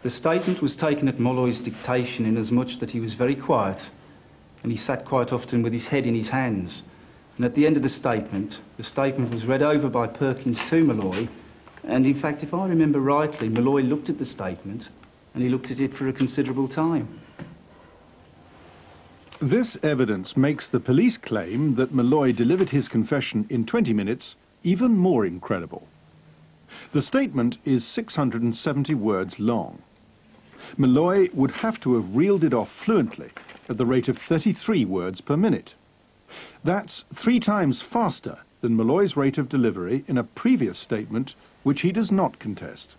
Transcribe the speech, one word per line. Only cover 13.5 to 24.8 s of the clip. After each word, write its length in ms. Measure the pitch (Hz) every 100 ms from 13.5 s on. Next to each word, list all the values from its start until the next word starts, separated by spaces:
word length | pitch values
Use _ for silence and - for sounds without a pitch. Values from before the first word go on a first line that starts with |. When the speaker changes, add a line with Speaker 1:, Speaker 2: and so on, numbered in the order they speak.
| 113 127 139
Speaker 1:
looked 280 | 127 147 -
at 80 | -
the 80 | 135
statement, 640 | - 92 92 98 113 - - - _ _
and 100 | 120
he 60 | 123
looked 200 | 123 -
at 100 | 120
it 140 | 135
for 140 | - 135
a 60 |
considerable 540 | 131 127 - 131 131 131
time. 520 | 160 160 160 113 - - - - - - - - - - - - - - - - - - - - - - -
Speaker 2:
This 360 | 143 220 233 -
evidence 540 | 156 135 120 98 92 -
makes 320 | 139 143 -
the 140 | 123
police 360 | - 131 240 -
claim 580 | - 107 85 117 151 120
that 180 | 131
Malloy 400 | 127 120 151 135
delivered 380 | 113 120 180 175
his 180 | 139 -
confession 560 | 117 110 147 135 113 107
in 160 | 123 113
twenty 280 | 233 156
minutes 420 | 107 98 123 - - _ _
even 340 | 170 185